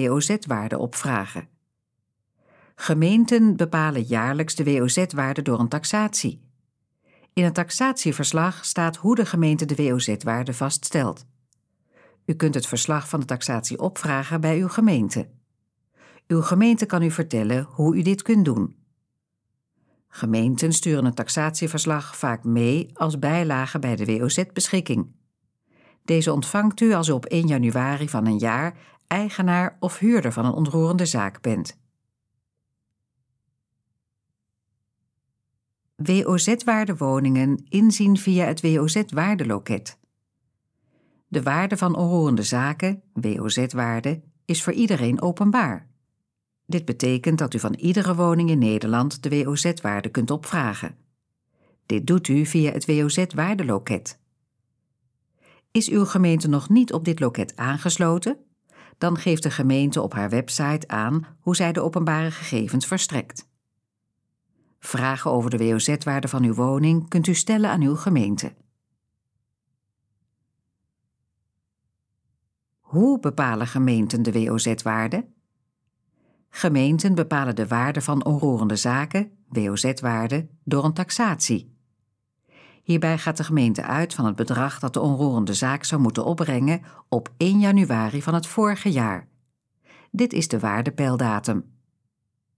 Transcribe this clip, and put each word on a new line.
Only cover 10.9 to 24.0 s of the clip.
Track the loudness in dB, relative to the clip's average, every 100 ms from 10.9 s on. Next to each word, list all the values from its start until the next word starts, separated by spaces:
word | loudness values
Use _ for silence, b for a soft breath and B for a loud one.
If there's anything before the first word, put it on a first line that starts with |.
| -2 -2 -4 -14 _ _ _ _ _ b b b b
U | -6
kunt | -2 0
het | 0 -2
verslag | -4 -2 -2 -2
van | -6
de | -4
taxatie | -4 -4 -4 -6 -4
opvragen | -6 -4 -2 -2 -2 -2
bij | 0 0
uw | -2
gemeente. | 2 4 4 0 -4 -8 -12 _ _ _ _ _ b b b -4
Uw | -2
gemeente | 2 4 4 4 2
kan | 0
u | 0
vertellen | 0 -2 -2 0 -2
hoe | -2 0 2 2
u |
dit | 2 0
kunt | 2 4
doen. | 4 2 -2 -6 _ _ _ _ _ _ _ _ _ _ _ _ _
Gemeenten | -8 -2 0 0 0 0
sturen | 0 0 0
een | 0
taxatieverslag | -2 -4 -2 -2 -2 -4 -4 -2 -4 -6 -6
vaak | -4 -4
mee | -2 0 2 0 -4
als | -4 -4 -2
bijlage | 0 0 0 -2 -4 -4
bij | -2
de | -2